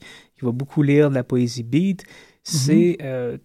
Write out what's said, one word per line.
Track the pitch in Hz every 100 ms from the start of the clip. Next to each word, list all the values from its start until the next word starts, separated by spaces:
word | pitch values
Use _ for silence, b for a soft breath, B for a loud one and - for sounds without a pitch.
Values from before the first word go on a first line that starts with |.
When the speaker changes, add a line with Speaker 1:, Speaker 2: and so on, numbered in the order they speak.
| B B B _
Speaker 1:
qui |
va | 127
beaucoup | 120 139 -
lire | 143 143 147
de | 135
la |
poésie | 123 127 120 120
beat, | 117 139 190 185 B B B B
c'est, | - 160 135 156 175 -
Speaker 2:
Mhm. | 139
Speaker 1:
euh, | 131 120 -